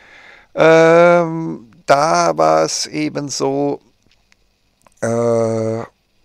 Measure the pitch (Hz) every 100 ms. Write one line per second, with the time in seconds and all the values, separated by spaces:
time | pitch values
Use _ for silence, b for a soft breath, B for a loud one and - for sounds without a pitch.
0 | B B B B B - 156 160 165 170
1 | 175 175 165 165 165 156 117 _ - 139
2 | 156 175 170 156 156 156 156 - - 151
3 | 151 143 143 - 139 139 143 - _ _
4 | _ _ _ _ _ _ _ _ _ _
5 | 113 117 117 113 113 113 110 113 - _
6 | _ _